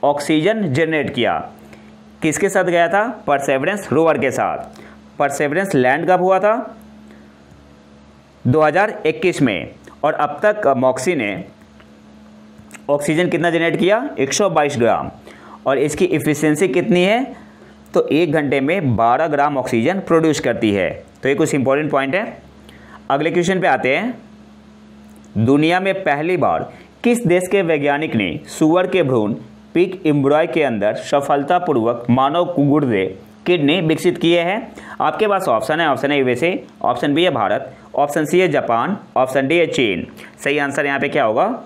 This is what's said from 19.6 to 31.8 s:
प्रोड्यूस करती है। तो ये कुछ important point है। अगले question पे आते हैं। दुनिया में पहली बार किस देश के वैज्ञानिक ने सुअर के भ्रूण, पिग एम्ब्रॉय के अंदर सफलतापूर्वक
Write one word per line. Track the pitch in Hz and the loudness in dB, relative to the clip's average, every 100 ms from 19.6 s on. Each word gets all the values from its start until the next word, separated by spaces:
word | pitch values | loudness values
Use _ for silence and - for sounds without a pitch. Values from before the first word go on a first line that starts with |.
| 123 117 120 190 | -2 0 0 -2
प्रोड्यूस | 190 165 160 147 | 2 2 2 0
करती | 135 117 113 | -2 0 0
है। | 101 87 - - - | 2 0 -4 -14 -8
तो | 131 | -2
ये | 139 | 0
कुछ | 156 151 | 0 0
important | 127 139 151 | 0 0 0
point | 143 135 165 | -2 -2 -4
है। | 233 - - - - - - - - | -6 -12 -20 -20 -20 -20 -20 -20 -4
अगले | 139 156 | 0 0
question | - 175 190 | 0 0 0
पे | 175 | 2
आते | 131 127 143 | 2 2 0
हैं। | 220 247 - - - - - - - - - - - - | -2 -8 -16 -20 -20 -20 -20 -20 -20 -20 -20 -20 -10 -2
दुनिया | 113 143 156 180 | 2 4 4 2
में | 196 185 | 0 -2
पहली | - 143 160 180 | -2 -2 -2 0
बार | 113 82 - - - - | 0 0 -4 -14 -20 -4
किस | 233 233 233 | 0 0 2
देश | 180 180 | 2 2
के | 202 | 0
वैज्ञानिक | 175 156 143 143 156 117 | 0 0 0 -2 -2 -2
ने | 95 - - | -2 -4 -10
सुअर | - 156 175 185 | -2 2 2 2
के | 180 | 0
भ्रूण, | 156 127 107 117 - - - | 2 0 0 -4 -10 -20 -6
पिग | - 185 190 156 | 0 0 0 0
एम्ब्रॉय | 147 135 147 170 | 2 2 2 2
के | 165 | 0
अंदर | 143 113 104 - | 0 0 -2 -2
सफलतापूर्वक | - 147 - 143 139 180 175 139 | -2 -2 0 -2 2 0 2 0